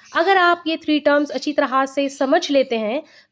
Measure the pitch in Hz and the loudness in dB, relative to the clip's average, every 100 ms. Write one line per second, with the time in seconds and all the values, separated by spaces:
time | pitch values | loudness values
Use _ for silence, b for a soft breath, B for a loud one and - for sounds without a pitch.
0 | B 302 339 392 349 349 320 320 - 302 | B -2 2 4 4 2 -2 -4 -2 0
1 | 294 285 294 254 302 294 277 262 269 269 | 2 2 0 -4 -4 -2 -2 0 -2 -2
2 | 277 277 262 330 349 277 262 226 214 262 | -4 -2 0 0 2 0 0 -2 -4 -6
3 | 311 b b | -8 b b